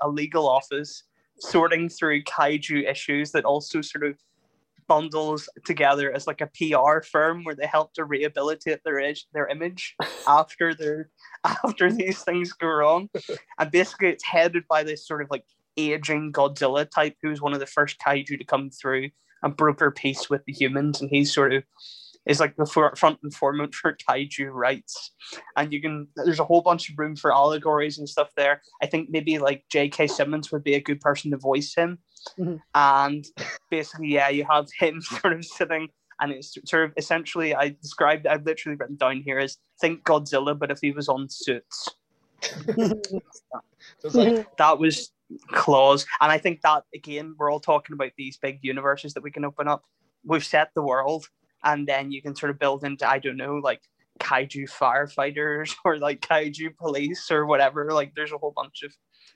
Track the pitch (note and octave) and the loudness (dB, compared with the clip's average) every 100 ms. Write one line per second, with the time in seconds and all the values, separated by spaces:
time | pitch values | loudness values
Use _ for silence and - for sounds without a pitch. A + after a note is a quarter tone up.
0 | D3 D3 D3 E3 C#3+ C3 - C#3 D3 - | -2 -2 -2 2 4 2 0 -6 -8 -14
1 | - _ _ _ - F3 E3 E3 E3+ - | -20 _ _ _ 0 2 4 2 -2 -2
2 | D#3+ D3 - - D3 D3+ D3 D3 C3+ C3 | 0 0 -2 0 0 0 -2 -2 -2 -4
3 | - C#3+ D3 D3+ C#3+ C#3+ D3+ D#3+ D3 D3+ | -2 -2 0 0 2 0 -2 -6 -6 -6
4 | D3 C#3+ _ _ _ _ _ _ - D#3 | -6 -6 _ _ _ _ _ _ 2 2
5 | D#3 D#3 D#3 D3+ - - - D#3 C#3 C#3+ | 2 -2 -2 -4 -8 -12 -6 2 4 4
6 | C#3 C3+ - - D3 - D#3+ C#3+ C#3+ D#3 | 0 -4 -6 -6 -8 -4 2 4 4 4
7 | - D3+ D#3 E3+ E3 C#3+ D3 D#3 D#3 - | 0 0 0 0 -8 -6 0 0 -2 -6
8 | D3 C#3 D3+ D3 C#3+ D#3 D#3+ D#3 D#3+ C#3 | -4 -2 -2 -2 -4 -4 -4 -4 -4 -2
9 | C#3+ D3 - D3+ C#3 D3 E3+ F3+ - - | -2 -6 -8 -4 -4 -4 -6 -8 -12 -8
10 | - - - D3 D#3+ - E3+ D#3+ D3+ D3+ | -10 -2 4 4 4 -2 -2 -2 -4 -6
11 | D3+ _ - - - - B3+ - F3+ A3+ | -8 _ -20 -4 -4 -2 -4 2 2 2
12 | F#3 F#3+ - F3 F3 - E3 D3+ D3+ E3+ | -2 -4 -2 -2 -4 -4 -2 2 4 4
13 | G3+ E3 - - - - D#3 F3 F3+ - | 0 -8 -8 -12 -10 -6 2 2 2 2
14 | F3 - - E3+ E3+ E3+ - D#3 D3+ D3+ | 0 0 0 4 4 2 0 0 0 -6
15 | - D3+ C#3+ C3+ - _ _ - D3+ D3+ | -6 -8 -4 -6 -8 _ _ -4 -2 -2
16 | D3 D3+ D#3 C#3+ C#3 C#3+ C#3 C#3 D#3 D#3 | -2 -2 0 2 2 2 0 0 0 0
17 | D3+ - D3+ D3 C#3+ C#3+ C#3 - C#3+ - | 0 -2 -6 -4 -4 -4 -2 -2 -2 -2
18 | C#3+ C#3 C3+ C#3 - C#3 C#3 - C3 C3 | -2 0 -2 -10 -2 -2 -2 -6 -2 -2
19 | C#3+ - _ _ C#3 C#3+ D3+ C#3+ D3 - | -4 -12 _ _ -4 2 2 4 0 2
20 | C#3 C3 - C#3 - C#3 C3+ C#3 D3 C#3+ | -4 -4 -4 -4 -4 -2 0 2 0 -2
21 | C#3 C#3+ C#3+ D3+ C3+ C3+ - _ - - | 0 2 2 4 4 2 -2 _ -20 -20
22 | - _ - D3 D3 D3+ D3 D#3+ D3 - | -20 _ -2 2 2 0 0 4 2 4
23 | D#3 D#3 D3 - C#3 D3 D3 - E3 - | 2 2 -8 -2 0 0 -4 -4 -4 -2
24 | - C3 C#3+ - C#3 C3 B2 C3+ - - | -2 -2 -4 -6 -8 -2 -2 -2 -8 -16
25 | - _ - - - - D3+ D3 D#3 D3+ | -16 _ -18 -18 -6 -2 -2 -2 -4 -6
26 | D3 D#3 D#3 D#3 D#3 E3+ F3 E3+ - D3 | -8 -2 0 2 4 4 6 2 -2 -6
27 | D3+ D3+ D3 C3 D3 D#3 D#3 D3+ D3+ D3 | -6 -2 2 4 4 2 0 0 0 -4
28 | C#3+ - D3 - C#3+ C#3+ _ _ C#3+ D#3+ | -4 -2 -2 2 2 2 _ _ -2 -2
29 | D#3+ D#3+ D#3 D#3 C#3 C#3 _ D3+ C#3+ D#3 | -2 -2 0 0 0 -2 _ 0 0 0
30 | D3+ - C#3+ D#3 D3 D3+ C#3+ C#3+ C#3+ C#3+ | 0 0 -2 -2 -4 -4 0 0 0 0
31 | D3 C#3+ D3+ C3+ C3+ C3+ C#3+ E3+ E3+ F3 | 0 0 -2 -2 0 0 0 0 0 -4
32 | _ - - - F3+ D#3+ - D3 C#3 C#3 | _ -20 -16 -6 -6 -6 0 4 6 6
33 | C#3+ D3 D3 - - - _ D#3+ D3 D#3+ | 2 -2 -10 -12 -12 -12 _ -6 -6 -8
34 | D3+ C#3+ C#3 C#3+ C#3+ D3+ D3 - E3 D#3+ | 0 2 2 0 2 2 2 0 0 0
35 | - B2 F#3 E3 D#3+ - E3 D#3+ D#3 _ | -10 -2 0 0 -6 -6 -2 -2 -6 _
36 | _ - C#3+ C3+ C#3 - - D#3+ D#3 D3+ | _ -6 -6 -6 -12 -16 -2 0 2 -2
37 | D3 E3 D#3 E3+ D#3+ C3+ C#3+ C#3+ D3 - | -2 -2 -2 -4 0 0 0 -2 -14 2
38 | C#3+ D#3 D3+ D3+ D#3 D#3 D#3 C#3+ B2 C#3+ | 2 4 2 0 0 -4 -6 -6 -6 0
39 | C3 C3+ C#3+ C3+ C#3 - _ _ E3 E3 | 0 0 -4 -2 -4 -6 _ _ -2 0
40 | - D3+ C#3+ C#3 C#3+ D3 C#3+ C#3+ C#3+ C#3+ | 2 2 2 0 0 -2 -4 -2 -4 -2
41 | C#3+ C3 C#3 - - A#2+ - - - - | -2 -2 -4 -6 -4 -4 -8 -12 -12 -14
42 | _ _ _ _ - - - A3+ G#3+ G#3+ | _ _ _ _ -10 -8 -4 0 0 0
43 | - F#3+ - - _ B2+ - _ - _ | -6 -10 -10 -20 _ -14 -14 _ -20 _
44 | D3+ B3 A3 A3+ G#3+ - D#3 D3+ D#3+ D3+ | 0 4 6 4 -2 4 4 6 2 0
45 | - _ _ - - - - C3+ C3+ C#3+ | -6 _ _ -20 -4 0 6 8 8 6
46 | - - D3+ D#3 F#3 D#3+ D#3 D3+ - D3 | 0 2 4 4 0 2 4 2 0 -14
47 | D3+ D3 D#3+ D3+ D3 D3+ E3+ D3 - D3 | -12 -10 -10 -4 -2 0 2 0 0 -6
48 | C3 - C3+ - C3+ C#3 C3+ C3+ C#3 C#3 | -6 -6 -14 -8 -8 -6 -6 -2 -2 -2
49 | D3 - D3 C#3+ C#3+ C#3+ D3 C#3+ _ _ | -6 -12 -10 -8 -8 -4 -2 -4 _ _
50 | _ _ D3+ D#3 - D3+ D#3 E3 C#3+ C3 | _ _ -2 -2 2 2 2 0 0 0
51 | C3+ D#3+ - _ _ _ D3 D3 C#3+ C3+ | 0 -4 -8 _ _ _ 0 0 0 -2
52 | C#3 C#3 C#3+ C#3 D3 C#3+ C#3 C#3 C#3+ C#3 | -2 -8 -10 -6 -6 0 0 0 -4 -2
53 | C3+ C3+ C3+ C3 C3+ D3 C#3 A#2+ _ _ | 0 0 -2 -6 -6 -4 -2 -4 _ _
54 | _ - - C3+ C#3 C#3 C#3 - C3 C3 | _ -8 0 0 0 -8 -12 0 2 2
55 | C#3+ - C#3 D3 D3+ D3 D#3 - F3+ D3+ | -2 -2 -4 -2 -4 -4 -6 -4 -2 0
56 | D3 C#3 - D#3+ D3+ D3 D#3+ D#3 E3 C#3+ | -2 -4 0 0 0 -6 -10 -6 -6 -4
57 | C#3+ F3+ - D#3 D3+ C#3+ C3+ D3 D3+ D#3 | -4 -6 -2 0 2 4 4 2 0 0
58 | C#3+ D3+ D3+ D3 D3+ - C#3+ - C#3+ - | -2 -6 -8 -6 -6 -6 -10 -12 -16 -18
59 | _ _ _ | _ _ _